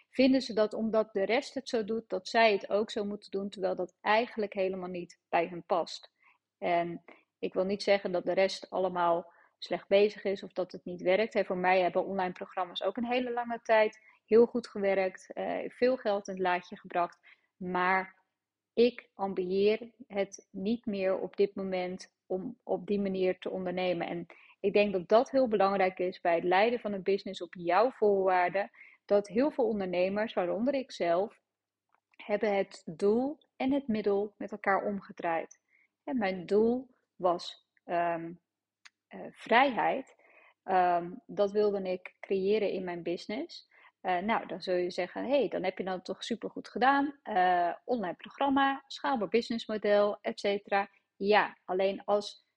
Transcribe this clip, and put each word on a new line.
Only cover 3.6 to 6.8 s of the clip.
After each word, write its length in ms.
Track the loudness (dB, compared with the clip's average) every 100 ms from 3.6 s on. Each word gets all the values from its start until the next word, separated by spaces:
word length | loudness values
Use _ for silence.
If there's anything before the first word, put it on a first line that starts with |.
| -4 -2
dat 180 | -6 _
eigenlijk 520 | 0 2 0 -4 -6
helemaal 360 | -2 -2 -2 -8
niet 320 | -10 -12 -16 -2
bij 180 | 0 0
hen 180 | -4 -2
past? 440 | -2 -2 -8 -18 _ _ _ _ -8
En 460 | -2 0